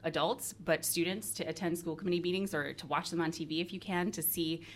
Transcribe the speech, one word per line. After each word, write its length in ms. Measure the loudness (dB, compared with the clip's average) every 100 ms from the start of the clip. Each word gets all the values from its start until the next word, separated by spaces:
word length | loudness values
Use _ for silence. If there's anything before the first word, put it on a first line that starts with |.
adults, 480 | 0 2 2 2 -4
but 320 | -6 2 2
students 480 | 2 2 2 0 -4
to 100 | -4
attend 340 | -4 0 0 0
school 200 | -2 -2
committee 240 | 2 2
meetings 340 | 2 0 0
or 180 | 0 -2
to 140 | -4 -2
watch 240 | 0 0
them 100 | 0
on 120 | 0
T 120 | 0
V 160 | -2 -2
if 120 | -2
you 80 | -4
can, 320 | -2 0 0
to 100 | 0
see 400 | -2 0 0 -2 -6